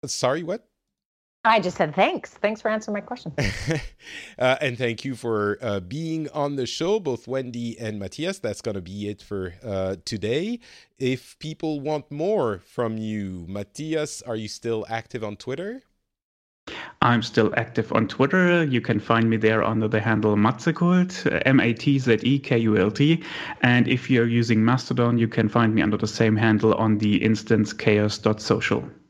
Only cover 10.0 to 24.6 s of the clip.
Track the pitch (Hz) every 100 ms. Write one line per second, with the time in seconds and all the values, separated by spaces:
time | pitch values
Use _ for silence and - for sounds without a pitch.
10 | - 107 104 131 202 240 - - _ _
11 | 131 127 - - 151 156 160 147 139 151
12 | - 147 170 214 123 95 _ - 117 110
13 | 110 107 98 92 82 98 101 - 156 156
14 | 151 - - 110 107 - 117 113 107 113
15 | - 123 107 104 - 135 190 254 _ _
16 | _ _ _ _ _ _ - - - -
17 | 123 120 110 - 107 - 113 - 110 -
18 | 107 - 135 185 180 175 156 127 113 107
19 | - 113 113 110 110 110 - 113 107 107
20 | 107 110 107 104 107 123 - 160 175 180
21 | 180 - - - - 135 120 117 - 139
22 | 127 110 117 139 131 123 113 107 95 107
23 | 143 160 - - - - 123 123 117 127
24 | - 131 117 120 117 110